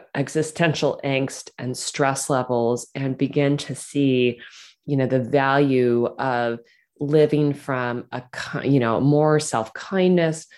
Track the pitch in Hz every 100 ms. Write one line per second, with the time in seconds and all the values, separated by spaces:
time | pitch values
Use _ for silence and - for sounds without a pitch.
0 | - 139 139 156 156 - 170 - 147 -
1 | 139 135 139 - - - 123 123 - -
2 | 139 135 - 131 127 120 117 120 - 139
3 | 135 131 139 147 143 143 - 131 - 143
4 | 139 127 123 120 - - - _ - 139
5 | 127 131 120 143 135 139 143 127 123 120
6 | 120 - 135 120 120 117 - _ _ -
7 | 143 151 151 151 147 143 - 127 123 120
8 | - 127 - - - - 127 139 117 104
9 | 139 147 151 151 151 120 110 - - 190
10 | 185 180 165 156 -